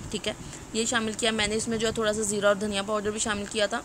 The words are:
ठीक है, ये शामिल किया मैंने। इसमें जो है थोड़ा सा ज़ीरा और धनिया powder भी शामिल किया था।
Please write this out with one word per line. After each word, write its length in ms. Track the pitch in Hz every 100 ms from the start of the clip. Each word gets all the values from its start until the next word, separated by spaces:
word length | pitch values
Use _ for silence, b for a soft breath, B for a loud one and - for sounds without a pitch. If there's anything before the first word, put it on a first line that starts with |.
| -
ठीक 140 | 208 208
है, 80 | 208 B B B
ये 100 | 220 226
शामिल 280 | 240 220
किया 180 | 208 226
मैंने। 240 | 220 208 220
इसमें 220 | 226 226
जो 80 | 226
है 60 | 220
थोड़ा 160 | 214
सा 100 | 214
ज़ीरा 260 | 214 208 202
और 100 | 202
धनिया 240 | 214 196
powder 280 | 196 214 208
भी 80 | 214
शामिल 280 | 226 202 202
किया 200 | 220 202
था। 160 | 233